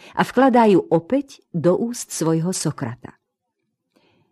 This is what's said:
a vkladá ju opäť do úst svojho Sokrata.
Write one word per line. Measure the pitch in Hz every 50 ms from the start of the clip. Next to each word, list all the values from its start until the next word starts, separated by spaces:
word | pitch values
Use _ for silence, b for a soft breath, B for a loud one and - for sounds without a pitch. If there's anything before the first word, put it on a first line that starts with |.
| B B B
a | B 180
vkladá | - - 247 269 269 226 247 226
ju | 214 196 165
opäť | - - 165 165 165 - 254 277 277 _ - _ _ _ -
do | 170 135 175 180 -
úst | 233 233 240 - - -
svojho | - - 165 160 165 160 160 185
Sokrata. | 185 - - 156 - - - 113 117 - _ - - _ _ _ _ _ _ _ _ _ _ _ _ _ _ _ _ _ _ _ _ _ _ _